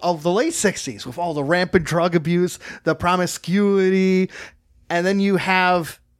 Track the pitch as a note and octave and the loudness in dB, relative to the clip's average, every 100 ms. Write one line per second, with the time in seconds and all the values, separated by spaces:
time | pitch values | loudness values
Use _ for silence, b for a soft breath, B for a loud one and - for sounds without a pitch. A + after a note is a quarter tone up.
0 | F3 E3+ D#3+ F#3+ D#4+ E4 G3+ - - G2+ | -2 -2 0 0 0 0 -2 -2 -8 -10
1 | - B2+ F3 D3 C#3 F3 F3+ F#3+ D3+ E3+ | -12 -6 -4 -4 0 0 2 0 0 0
2 | F3 E3+ D#3 F3 F3 - B B - D#3+ | 0 0 0 0 0 -4 B B -4 -2
3 | F3 F3+ F3 - - F#3+ G3+ G3 F#3+ F#3+ | 0 0 -2 -4 -2 0 2 2 2 4
4 | F#3+ F#3 F#3 B B - _ _ - E3+ | 4 2 0 B B -20 _ _ -6 -2
5 | F3+ G3 G3 F#3 - F#3 F3+ F3+ D#3+ - | 0 0 0 0 2 2 4 2 -2 -10
6 | _ _ | _ _